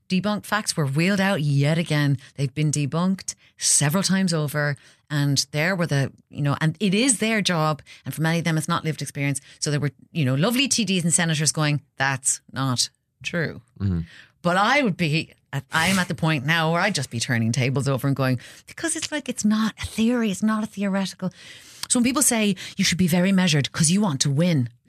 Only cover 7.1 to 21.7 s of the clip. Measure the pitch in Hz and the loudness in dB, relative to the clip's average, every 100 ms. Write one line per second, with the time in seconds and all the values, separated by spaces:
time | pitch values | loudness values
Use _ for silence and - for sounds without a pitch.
7.1 | 202 220 220 196 175 156 151 - - - | 2 0 0 0 0 0 -2 -6 -16 -10
8.1 | 127 160 170 165 160 151 175 160 147 139 | -4 0 0 0 -2 -2 -2 -4 -6 -8
9.1 | - 139 139 - - - 147 143 - - | -4 -4 -4 -8 -8 -4 -2 -2 -6 -8
10.1 | 170 131 135 196 240 277 - 190 190 170 | -2 0 2 2 2 2 0 0 0 2
11.1 | 156 165 151 151 - 151 147 - - 135 | 0 0 0 0 0 0 0 -4 -4 -2
12.1 | 131 - - - - 135 120 - _ _ | 0 -2 -4 -6 -4 -2 -2 -4 _ _
13.1 | _ - 175 147 - - - 101 87 82 | _ -8 -4 -4 -6 -18 -6 -2 -2 -4
14.1 | - - _ 175 180 208 277 254 156 170 | -12 -20 _ 0 2 4 2 2 0 0
15.1 | 156 - - _ 139 - 156 170 196 180 | 0 -4 -10 _ -10 -4 0 2 2 0
16.1 | 160 160 156 135 170 160 170 202 185 131 | -2 0 0 0 0 2 2 0 -2 -4
17.1 | 117 - 120 113 123 127 139 131 135 139 | -6 -2 0 0 2 0 0 0 0 0
18.1 | 139 131 127 - - - - 330 330 - | 0 0 -2 -6 -20 -20 -8 -6 -4 -6
19.1 | 302 285 240 214 220 220 - - - 226 | -6 -6 -2 0 0 0 -4 -8 -2 0
20.1 | 247 226 180 214 220 220 - 202 196 190 | 0 -2 -2 -2 -2 -4 -4 -2 -2 -4
21.1 | - 185 - - - - | -6 -8 -10 -16 -20 -20